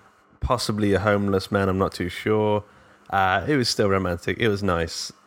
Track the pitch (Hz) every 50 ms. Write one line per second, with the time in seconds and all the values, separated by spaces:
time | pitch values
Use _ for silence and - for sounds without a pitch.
0 | - - _ _ _ _ _ _ - - 131 117 - - 110 104 107 101 98 90
1 | 101 107 104 101 101 101 98 95 - - 104 101 98 95 92 95 95 90 - -
2 | 90 90 - - - 107 107 107 107 107 104 104 104 - - - - - - _
3 | _ - - 98 95 92 95 101 87 117 151 135 120 - - - 110 98 98 98
4 | 95 90 87 87 - - 90 - - 113 101 98 104 95 87 85 82 82 - -
5 | - - - _ _